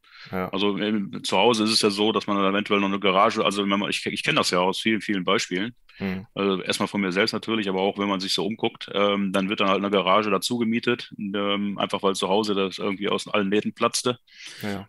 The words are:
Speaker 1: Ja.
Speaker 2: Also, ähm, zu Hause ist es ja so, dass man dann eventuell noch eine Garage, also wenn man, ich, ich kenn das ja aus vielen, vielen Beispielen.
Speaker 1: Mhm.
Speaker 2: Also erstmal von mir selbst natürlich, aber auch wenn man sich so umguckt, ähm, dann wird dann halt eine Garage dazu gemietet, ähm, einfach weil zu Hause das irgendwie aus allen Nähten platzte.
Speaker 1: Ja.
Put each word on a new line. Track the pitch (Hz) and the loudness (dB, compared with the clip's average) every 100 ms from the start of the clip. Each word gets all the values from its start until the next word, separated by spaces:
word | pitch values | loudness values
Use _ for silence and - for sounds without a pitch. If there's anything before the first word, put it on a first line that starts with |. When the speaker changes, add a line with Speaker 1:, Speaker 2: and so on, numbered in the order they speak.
| _ - - | _ -20 -10
Speaker 1:
Ja. | 92 92 | -6 -4
Speaker 2:
Also, | 98 101 98 | -2 0 0
ähm, | 107 107 98 101 | 0 -2 -2 -6
zu | 98 98 | -2 4
Hause | 110 113 | 4 4
ist | 107 | 4
es | 110 | 4
ja | 110 | 2
so, | 101 107 | 4 2
dass | 104 - | 2 0
man | 101 | 0
dann | 98 | 2
eventuell | 101 104 101 | 2 2 2
noch | 98 | 2
eine | 98 | 2
Garage, | 98 92 110 110 | 4 6 4 4
also | 160 202 | 0 2
wenn | 143 101 | 2 0
man, | 101 | 0
ich, | - - | -2 -4
ich | - | -4
kenn | - 147 | 0 0
das | 101 | 2
ja | 90 | 2
aus | 92 95 | 2 0
vielen, | 113 110 | 0 0
vielen | - 101 | 0 -2
Beispielen. | 90 98 - 90 113 123 _ - | 0 0 0 -4 -4 -8 _ -8
Speaker 1:
Mhm. | 98 95 95 | -6 -6 -8
Speaker 2:
Also | - 98 95 | -2 0 0
erstmal | - 104 101 | -2 -2 -2
von | 101 | -2
mir | 95 | 0
selbst | 90 110 | 2 0
natürlich, | 107 104 110 98 | -2 -2 -2 0
aber | 92 | 0
auch | 98 98 | 0 0
wenn | 101 | -2
man | 95 | -2
sich | 92 | -2
so | - 90 | -2 -2
umguckt, | 110 117 - - | -2 -4 -4 -6
ähm, | 98 101 101 98 | 0 0 2 0
dann | 98 95 | 0 -2
wird | 110 | 0
dann | 101 | 2
halt | 95 | 2
eine | 98 | 2
Garage | 98 90 98 107 | 2 4 4 4
dazu | 95 - 123 | 0 0 -2
gemietet, | 113 117 - 120 - - | 0 0 0 -2 -4 -10
ähm, | 104 101 101 101 101 98 | -6 -4 -2 -2 -2 -4
einfach | 101 98 | -4 0
weil | 98 | 0
zu | 98 92 | 0 0
Hause | 98 107 | 2 2
das | 98 95 90 | 0 -2 -2
irgendwie | 101 98 98 | -4 -4 -2
aus | 101 - | -4 -2
allen | 107 98 | -2 2
Nähten | 104 110 | 0 0
platzte. | - 117 - 127 120 _ - - - | 0 -2 0 -2 -4 _ -20 -18 -10
Speaker 1:
Ja. | 104 98 | -8 -8